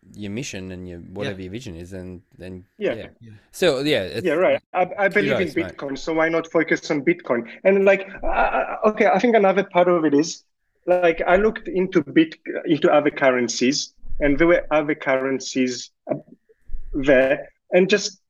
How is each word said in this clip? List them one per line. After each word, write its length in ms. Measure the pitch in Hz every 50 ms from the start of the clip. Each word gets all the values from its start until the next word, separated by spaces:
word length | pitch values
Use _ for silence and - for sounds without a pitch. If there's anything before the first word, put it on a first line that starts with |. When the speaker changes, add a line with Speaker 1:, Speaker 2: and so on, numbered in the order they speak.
| _ _ -
Speaker 1:
your 180 | - 104 101
mission 400 | 101 110 139 - - 98 95 92
and 160 | 95 90 92 90
your, 120 | 87 87
whatever 400 | 82 87 92 98 104 107 101 92
Speaker 2:
Yeah. 60 | 95
Speaker 1:
your 60 | 92
vision 240 | 92 120 131 117 87
is, 160 | 82 87 87
then, 300 | 98 95 90 92 92 87 _ _ _ -
then 280 | 87 92 92 92 90 _ _ _
Speaker 3:
Yeah. 160 | 208 180 123
Speaker 1:
yeah. 140 | 110 98 - _ _
Speaker 2:
Yeah. 120 | - 113 107 104 _ _
Speaker 1:
So, 280 | _ - 185 175 143 123
yeah, 220 | 139 151 151 117 95
it's 220 | 90 71 107 -
Speaker 3:
Yeah, 80 | 180 147
right. 280 | 160 185 160 135 - _ _ -
I, 160 | 180 180 175 - -
I 100 | 202 196
believe 240 | 190 208 202 202 214 208
Speaker 1:
kudos, 180 | 190 165 139
Speaker 3:
in 80 | 175 170
Speaker 1:
mate. 120 | 180 -
Speaker 3:
Bitcoin, 220 | - - 139 135 135
so 160 | - - 160
why 160 | 160 160 160
not 200 | 165 165 160 -
focus 400 | - 170 156 - 175 151 - -
on 120 | 170 147 131
Bitcoin? 460 | - 175 - - - 127 120 117 - - - _
And, 180 | 190 196 196 196
like, 240 | 202 196 190 - - - - -
uh, 540 | - - - 226 - - - - - - - -
okay, 220 | 220 214 214 220 196
I 120 | - 190
think 160 | 185 247 220
another 280 | 226 202 190 190 190 190
part 240 | 190 - 175 180 175
of 160 | 175 175 156
it 80 | 151 139
is, 300 | 143 156 170 - - _ _ _ _ _ _ _ _ _
like, 360 | - 175 180 180 170 165 - - -
I 80 | 175
looked 320 | 190 208 220 220 - - -
into 360 | - 185 185 185 - 175 147
Bit-, 340 | - 135 165 160 160 - - _ - - - -
into 240 | - 165 143 - 175
other 200 | 151 151 143 151
currencies, 840 | 147 - 147 135 127 123 123 113 - - 127 123 147 147 - - _ _ - - - -
and 160 | 151 143 143 131
there 80 | 165 170
were 180 | 175 170 - -
other 240 | 151 151 156 147 151
currencies, 960 | 147 - 147 135 131 131 135 135 127 127 - - 131 127 127 123 123 - - _ _ _ -
uh, 60 | - - - _ - _ _ _ _ _ _ _ - - - - -
there, 560 | 151 135 139 143 127 131 131 139 143 - - _ _ _ _ -
and 160 | 180 190 185
just 320 | 208 202 196 - - _ _ _